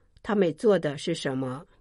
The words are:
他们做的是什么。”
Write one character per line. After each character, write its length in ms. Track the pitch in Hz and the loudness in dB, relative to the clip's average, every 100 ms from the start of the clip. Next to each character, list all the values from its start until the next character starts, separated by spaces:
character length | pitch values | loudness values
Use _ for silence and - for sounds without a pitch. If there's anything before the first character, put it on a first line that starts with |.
| _ _ | _ _
他 120 | - | -2
们 180 | 208 175 | 2 2
做 240 | 151 220 185 | 2 2 4
的 200 | 160 143 | 2 -4
是 160 | - | -6
什 240 | 160 143 131 | -4 -4 -4
么。” 260 | 131 131 - _ | -4 -8 -14 _